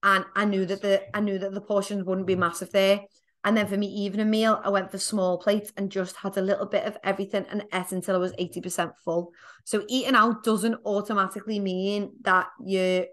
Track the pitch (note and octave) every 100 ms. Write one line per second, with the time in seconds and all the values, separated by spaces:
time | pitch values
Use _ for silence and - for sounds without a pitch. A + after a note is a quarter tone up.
0 | G3 F#3+ F#3 F#3+ G#3 F#3+ F#3 G3 G3+ G3
1 | G3 G#3 G#3 F#3+ G3 G3 G3 G#3 G3 G3+
2 | F#3 F#3+ F#3+ F#3 F3 - F3+ G3 G3 G3+
3 | G3+ _ _ _ - A3+ G3+ G3 G#3 G#3
4 | G3+ G3+ G#3+ A3 A3 G#3+ G3+ G3 F#3+ G3
5 | - G#3+ F#3 F3+ G#3 G#3 G#3 - G3 G3
6 | F3+ - G3 G3 F#3+ G3 F#3+ G3+ - F#3+
7 | - G3 G3 G#3 - G#3 - F#3 F3+ F#3
8 | F3+ F#3 F3+ - F3+ F3+ F3+ F3 E3+ -
9 | - E3+ F3 _ - - - G#3+ G#3 C4
10 | B3+ B3+ A3+ A#3 - A3 A3+ A3+ G#3 G3+
11 | G3+ G#3 F#3 G#3 G#3 G#3 G3 F#3 F#3+ G#3
12 | G3+ - - F#3 - - F#3+ F#3+ F#3 F#3
13 | F3+